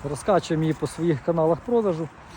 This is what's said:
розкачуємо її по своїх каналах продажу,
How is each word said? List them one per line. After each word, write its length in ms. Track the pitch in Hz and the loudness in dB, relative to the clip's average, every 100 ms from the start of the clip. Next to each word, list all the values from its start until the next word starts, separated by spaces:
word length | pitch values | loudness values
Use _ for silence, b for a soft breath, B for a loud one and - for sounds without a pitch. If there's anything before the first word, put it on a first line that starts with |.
| 143 | -8
розкачуємо 540 | 143 - 180 - 160 | -4 2 2 2 0
її 100 | 160 | 0
по 120 | 151 143 | 0 -4
своїх 380 | - 170 143 | -2 0 0
каналах 340 | - 165 160 165 | 0 2 2 2
продажу, 500 | - 233 208 160 156 - B | 0 0 2 -2 -6 -12 B